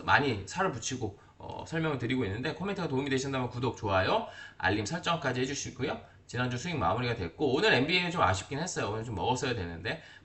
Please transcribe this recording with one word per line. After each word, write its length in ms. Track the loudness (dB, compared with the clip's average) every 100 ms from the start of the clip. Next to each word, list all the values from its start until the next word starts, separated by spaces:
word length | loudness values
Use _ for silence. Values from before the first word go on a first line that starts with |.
많이 380 | 4 4 4 0 -4
살을 260 | 0 0
붙이고, 460 | 0 -4 -4 -4 -8 -18 -16
어, 260 | -12 -10 -4
설명을 320 | -2 0 0
드리고 260 | 0 0
있는데, 300 | 0 -2 -4
코멘트가 340 | -2 -4 -2 -2
도움이 220 | 0 0
되신다면 400 | 0 0 -2 -2
구독, 260 | -2 -2 -2
좋아요, 520 | 2 4 4 2 0 -10 -14 -2
알림 300 | 0 2 0
설정까지 540 | -2 0 0 0 0
해주시고요. 580 | -2 -2 -6 -4 -4 -4 -10 -20 -8
지난주 300 | -2 -2 -2
수익 200 | -2 0
마무리가 400 | 2 2 0 -2
됐고, 380 | -4 0 2
오늘 200 | 4 6
엔비에이 360 | 6 4 2 2
좀 120 | 2
아쉽긴 380 | 2 2 -2 -4
했어요. 280 | -4 -2 -2
오늘 140 | -2
좀 100 | -4 0
먹었어야 380 | 0 2 0
되는데, 480 | -2 -4 -6 -6 -6 -10 -18